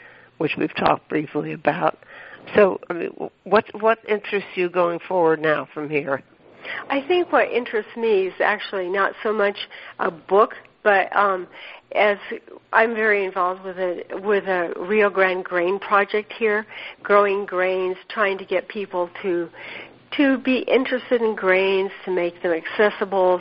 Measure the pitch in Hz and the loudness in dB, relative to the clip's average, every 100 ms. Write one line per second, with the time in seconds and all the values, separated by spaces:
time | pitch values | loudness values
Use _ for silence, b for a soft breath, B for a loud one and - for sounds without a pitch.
0 | B B B - 151 - 156 - 170 151 | B B B -4 -4 -2 -4 0 2 2
1 | - 151 151 151 156 156 147 170 160 - | 0 -4 -2 -4 -6 -2 -2 0 0 -2
2 | - B B B - - 196 - - 170 | -14 B B B 0 4 4 2 -6 -6
3 | 175 - - _ 190 208 - 208 220 220 | -6 -8 -14 _ 0 2 0 -2 0 0
4 | - 208 - 202 - 185 180 180 170 170 | -2 -6 -4 -6 -6 -4 -2 0 0 -2
5 | - 185 160 156 156 143 135 156 147 151 | -2 2 2 2 0 0 -4 -10 -4 -4
6 | 139 139 - _ - - B B B 277 | -2 -4 -6 _ -20 -18 B B B -4
7 | 269 359 339 262 - 240 247 220 208 233 | 0 0 2 2 2 -2 -2 -4 -6 -2
8 | 226 196 185 - - 208 - 196 180 196 | 2 2 2 0 0 0 -4 -6 -2 0
9 | 196 - 220 214 202 202 - B B B | 0 -2 -4 0 0 -2 -10 B B B
10 | 185 165 - 196 226 - - _ 214 196 | -6 -4 2 4 4 0 -20 _ 2 4
11 | - - 202 185 180 B B B - - | 2 2 2 0 -6 B B B -6 2
12 | - 202 - - - - - - 226 220 | 2 0 -6 -14 -14 -20 0 2 2 2
13 | 220 208 190 190 180 190 190 180 185 175 | 2 2 0 0 -2 -2 -8 -4 -4 -4
14 | - - 196 202 180 185 165 - 180 214 | -8 -6 0 0 0 -2 -2 -4 0 2
15 | 202 190 185 185 180 180 175 196 - 202 | 2 4 0 0 -4 -2 0 -2 2 2
16 | 202 214 208 - 226 208 214 B B B | 2 -2 -4 -2 0 0 -4 B B B
17 | - 208 202 196 196 180 185 185 185 185 | 2 4 4 0 -2 -2 0 0 -2 -4
18 | - - 202 190 190 180 - 220 190 180 | -8 -2 -2 -2 -2 -4 -4 -8 -6 -4
19 | 175 - 202 175 170 - B B B - | -4 -6 -4 -2 -4 -10 B B B -20
20 | - - 277 254 262 247 - 247 262 254 | -6 2 2 2 2 0 2 0 0 -4
21 | - 240 220 202 190 185 190 190 196 - | 0 0 0 0 2 2 4 2 0 -6
22 | - 180 175 175 180 165 - - 208 208 | -4 -2 -2 -2 -2 -2 -2 2 2 2
23 | 202 190 185 180 | -2 2 4 2